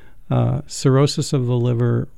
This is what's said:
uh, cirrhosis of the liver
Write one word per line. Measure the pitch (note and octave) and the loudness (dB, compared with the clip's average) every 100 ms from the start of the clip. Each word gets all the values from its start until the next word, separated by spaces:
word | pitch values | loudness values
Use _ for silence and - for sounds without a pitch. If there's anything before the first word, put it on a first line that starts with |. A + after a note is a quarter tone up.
| - - - | -18 -16 -4
uh, | B2+ A#2+ B2+ - | 0 0 -2 -6
cirrhosis | - C#3 C3 C#3+ - - | -2 2 4 4 0 -2
of | C#3+ A#2+ | -2 0
the | B2 | 0
liver | B2 A#2+ A#2+ A#2 - | 0 2 2 0 -2